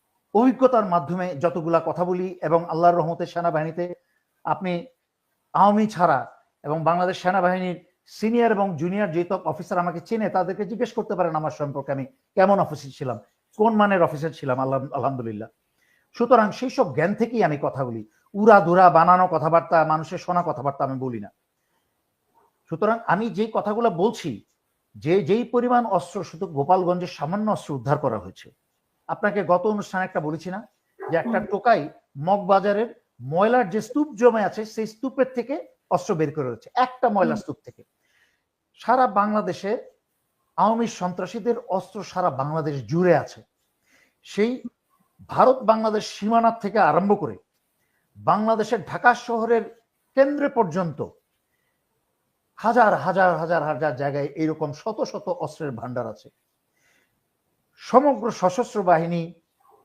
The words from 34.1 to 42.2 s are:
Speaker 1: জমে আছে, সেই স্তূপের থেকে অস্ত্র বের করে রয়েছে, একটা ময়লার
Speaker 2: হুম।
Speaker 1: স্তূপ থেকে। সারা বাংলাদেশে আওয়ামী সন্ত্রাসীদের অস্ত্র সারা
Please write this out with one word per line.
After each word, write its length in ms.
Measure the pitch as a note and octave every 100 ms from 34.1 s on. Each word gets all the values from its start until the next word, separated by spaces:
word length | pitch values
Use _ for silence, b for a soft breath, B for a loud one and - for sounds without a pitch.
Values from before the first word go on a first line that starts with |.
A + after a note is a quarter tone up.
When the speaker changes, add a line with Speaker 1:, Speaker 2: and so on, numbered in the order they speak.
| G#3
Speaker 1:
জমে 280 | A#3+ A3
আছে, 220 | F#3+ - A3
সেই 220 | - G#3+
স্তূপের 460 | - C4+ C4 B3+ B3
থেকে 320 | A#3 D#4+ - _ _
অস্ত্র 240 | F3+ - F3
বের 160 | D3+ C#3+
করে 120 | B2+
রয়েছে, 220 | A2+ - -
একটা 340 | B3+ - A#3+
ময়লার 240 | G3+ E3+
Speaker 2:
হুম। 80 | D3+
Speaker 1:
স্তূপ 160 | - - -
থেকে। 180 | - _ _ _ _ _ _ _ _ _
সারা 340 | _ - B3+ B3+
বাংলাদেশে 720 | G3 G#3 G#3+ F3+ E3+ G3 A#3+ - _ _ _ _ _ _ -
আওয়ামী 320 | G3 A3+ A#3
সন্ত্রাসীদের 720 | - F3+ F3+ F#3 A#3 A3 A3+
অস্ত্র 440 | - F#3 F#3 G#3+
সারা 260 | F#3 F3+